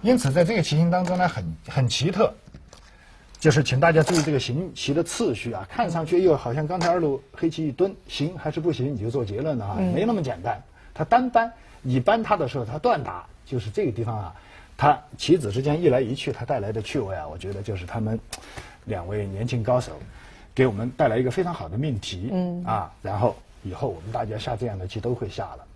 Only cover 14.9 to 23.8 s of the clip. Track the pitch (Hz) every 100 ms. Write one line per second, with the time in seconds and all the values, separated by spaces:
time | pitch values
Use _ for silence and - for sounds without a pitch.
14.9 | 143 - - - 175 110 107 139 151 175
15.9 | 127 117 135 - - 120 135 104 110 101
16.9 | 143 98 90 76 78 95 98 101 98 87
17.9 | 117 107 113 - - - - - - -
18.9 | 98 87 104 101 95 123 123 110 123 -
19.9 | 76 - - - - - - 131 101 120
20.9 | - 139 113 127 156 180 165 80 101 151
21.9 | 110 - 92 110 185 180 175 175 110 80
22.9 | - - 101 117 - - - 95 90